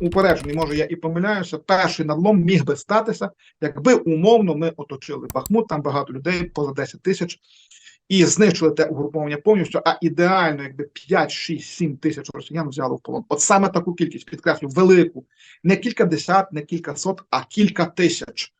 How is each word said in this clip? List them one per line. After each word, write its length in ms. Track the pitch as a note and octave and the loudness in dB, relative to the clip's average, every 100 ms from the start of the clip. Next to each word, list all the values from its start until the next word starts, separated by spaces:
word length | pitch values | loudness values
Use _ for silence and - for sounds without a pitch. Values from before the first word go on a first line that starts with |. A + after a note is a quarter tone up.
упереджений, 540 | F3 F#3+ F#3+ D#3+ D3 D3+ | -2 2 2 2 -2 -4
може, 200 | D#3 D3 | -2 -2
я 100 | D#3 | -4
і 60 | E3+ | -4
помиляюся, 600 | E3 E3+ G3 G#3 E3+ D3+ | -6 -4 -2 -2 -4 -8
перший 480 | - F#3+ F3+ - D3+ | 0 0 0 -2 -4
надлом 360 | D3+ G3 G#3 | 0 2 4
міг 240 | E3+ F3+ C3+ | 4 2 2
би 100 | D3+ | -4
статися, 540 | - G#3+ A3 F3+ G3 - _ - | 0 0 0 -4 -6 -12 _ -8
якби 320 | D3 C#3+ D#3 | -6 0 4
умовно 640 | B3 E3 D#3+ G3 A#3 F#3+ D3 | 4 4 2 4 4 4 0
ми 180 | E3 D#3+ | -2 -6
оточили 500 | D3 C3+ - C#3 B2+ | -12 -14 -10 -10 -6
Бахмут, 340 | C3 - A3 A3 | -6 -2 -2 0
там 140 | D3+ | -4
багато 320 | D3 C#3 C#3 | -4 -4 -4
людей, 300 | C3 D3+ F3+ | -6 -4 -4
поза 280 | F3 - C#3+ | -4 -6 -6
десять 300 | C3 C3 - | -6 -8 -6
тисяч, 380 | F#3 F#3+ F3 - _ _ _ - - _ - | -4 -2 -4 -10 _ _ _ -20 -20 _ 0
і 160 | F#3+ D#3 | 4 4
знищили 460 | - G#3+ F3 D#3+ | 6 4 4 2
те 140 | D3+ D#3 | 2 0
угруповання 520 | C#3 D3 D#3 D3+ D3 | -2 -4 -4 -6 -2
повністю, 440 | G#3 G#3 E3 - E3 | 2 2 2 -2 0
а 100 | D#3+ | 0
ідеально, 600 | E3 D3 F3 F#3+ E3 D3 | 0 2 2 2 0 -2
якби 200 | C3+ C#3 | -8 -12
п'ять, 480 | C#3+ - - F3+ D3+ | -14 -12 -2 0 0
шість, 380 | - - D#3+ - | -4 -8 -8 -8
сім 280 | - E3 C3 | -4 -4 -2
тисяч 320 | D#3 C#3 - | -4 -6 -10
росіян 360 | C#3+ - D#3+ D3 | -16 -10 -8 -6
взяли 260 | C3+ C3 C3 | -4 -4 -4
в 40 | |
полон. 240 | - C3 - | -8 -8 -4
От 120 | - | -2
саме 280 | - G3 F#3+ | 2 4 4
таку 240 | G3 F3 | 0 -4
кількість, 360 | F3 E3 - - | -2 -4 -6 -14
підкреслю, 380 | D3 E3 D3 C#3+ | -6 -2 -2 -2
велику. 580 | C3+ F#3 F3+ E3 C3 - _ _ - | 4 6 6 6 0 -18 _ _ -4
Не 140 | E3 F#3+ | 0 2
кілька 280 | A#3+ A3+ F#3 | 0 0 0
десят, 480 | D#3 - F#3+ F#3+ | 0 2 2 2
не 80 | D#3 | -4
кілька 340 | D3 E3+ - C#3+ | -8 -8 -8 -8
сот, 280 | F#3+ F#3+ - | -6 -6 -4
а 140 | C3 | -4
кілька 420 | - - G3+ - E3 | -2 0 2 2 -2
тисяч. 680 | - F3 - - - - _ | 2 0 0 -8 -12 -12 _